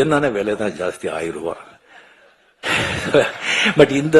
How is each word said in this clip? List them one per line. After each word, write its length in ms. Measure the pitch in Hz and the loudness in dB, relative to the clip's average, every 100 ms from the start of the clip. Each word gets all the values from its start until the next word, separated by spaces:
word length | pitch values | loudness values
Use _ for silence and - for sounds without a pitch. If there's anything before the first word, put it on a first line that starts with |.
என்னன்னா, 280 | 147 147 143 | 2 2 0
விலை 240 | 101 104 104 | 0 -2 -2
தான் 200 | 104 82 | -4 -4
ஜாஸ்தி, 280 | 90 - 87 | -6 -4 -8
ஆயிரம் 260 | 78 82 78 | -6 -6 -6
ரூபாய். 320 | 82 - - - _ - - _ _ _ _ _ - - - - - 147 - - - - 220 156 | -8 -10 -16 -20 _ -20 -20 _ _ _ _ _ -6 -4 -4 -6 0 0 0 -6 -4 -2 0 4
But 120 | 143 | 4
இந்த 240 | 135 156 | 4 6